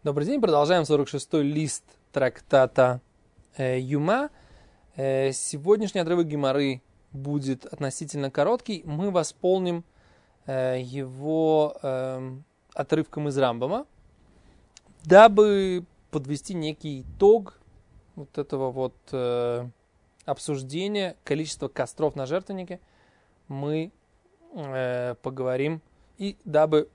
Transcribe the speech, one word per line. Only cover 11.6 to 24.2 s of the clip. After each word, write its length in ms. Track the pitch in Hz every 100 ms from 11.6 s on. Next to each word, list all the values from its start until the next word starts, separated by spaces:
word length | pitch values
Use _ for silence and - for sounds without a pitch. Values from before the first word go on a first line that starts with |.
| 151 -
эм, 640 | 139 131 131 131 131 131 - _ _
отрывком 540 | - 143 156 151 - 147
из 100 | 135
Рамбама, 480 | 131 117 131 202 294 _ _ _ _ _ _ _ _ - _ _
дабы 840 | 156 185 226 202 214 202 190 180 175 _ _
подвести 420 | 156 135 147 -
некий 480 | 180 156 151 156 135
итог 580 | 127 - 196 226 190 - _ - _ - _
вот 220 | - 139 -
этого 360 | 143 139 131
вот, 240 | 131 127 _ -
э, 560 | 131 123 120 120 120 123 _ _ _ _ _ -
обсуждения 880 | 139 - 139 131 156 196 208 185 -
количества 440 | - 147 156 - 139
костров 460 | - 127 - 156
на 120 | 143 131
жертвеннике. 520 | 175 190 190 180 180 _ _ _ _ _ _ _
Мы, 420 | 139 143 156 165 _ _ _